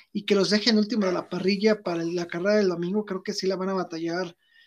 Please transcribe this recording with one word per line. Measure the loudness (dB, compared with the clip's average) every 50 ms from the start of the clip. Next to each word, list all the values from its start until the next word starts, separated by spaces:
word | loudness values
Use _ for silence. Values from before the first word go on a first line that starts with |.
| -20 _ -8
y | -8 0
que | 2 4
los | 4 4 4
dejen | 2 2 4 4 4
último | 4 2 2 0 0 0
de | 0
la | 0 -2 -4 -4
parrilla | -6 -2 0 0 0 4 4 2 2 2
para | 0 -4 -4 -2 -2
la | -2 -4 -4 -6
carrera | -6 -6 -2 0 2 2
del | 4 2 2
domingo, | 0 0 -2 -2 -2 -2 -2
creo | -4 -8 -8 -6
que | -8 -8
sí | -4 -2
la | -2 -2
van | -2 -2 -2
a | -2
batallar | -2 -4 -4 -6 -6 -4 -4 -4 -4 -6 -6 -10 _ _ _ _ _ _